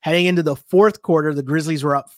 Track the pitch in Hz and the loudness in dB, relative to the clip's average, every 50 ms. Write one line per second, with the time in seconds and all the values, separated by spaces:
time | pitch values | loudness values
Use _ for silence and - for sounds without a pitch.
0 | - 160 165 175 175 180 180 175 160 151 139 - - - - 185 208 214 208 - | -4 -2 0 0 2 2 0 0 0 -2 -4 -6 -6 -2 2 4 4 4 2 -2
1 | - - 165 156 151 156 147 143 135 127 151 160 151 160 160 143 135 147 143 139 | -2 0 0 0 0 0 -4 -4 -4 -4 -4 -4 -2 -4 -4 -4 -2 -2 -2 -4
2 | 131 _ _ | -4 _ _